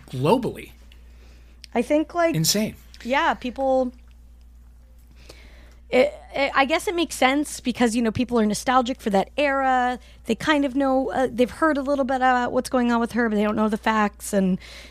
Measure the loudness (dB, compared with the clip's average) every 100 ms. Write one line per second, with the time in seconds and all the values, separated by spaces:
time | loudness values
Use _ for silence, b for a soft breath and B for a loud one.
0 | -12 -2 2 2 2 -8 -14 -20 -20 -20
1 | b b b b b b -6 -4 0 0
2 | 0 0 0 2 0 0 -2 -8 -20 -14
3 | -4 0 0 -2 -4 -4 0 0 0 -6
4 | -20 -20 -20 -20 -20 -20 -20 -20 -20 -20
5 | -20 -20 B B B B B B -2 2
6 | 2 0 -12 -4 -2 0 2 0 -2 -2
7 | -2 2 2 2 -2 -6 -6 0 0 2
8 | -2 -2 -2 0 0 0 0 2 2 -2
9 | 0 0 0 0 0 2 2 2 0 -4
10 | b b -6 -4 0 2 2 0 2 2
11 | 0 -2 -2 0 0 2 0 2 0 0
12 | 0 2 2 2 0 -2 -2 0 2 2
13 | 0 0 0 0 0 2 0 0 0 0
14 | 0 -2 -4 0 2 0 B B B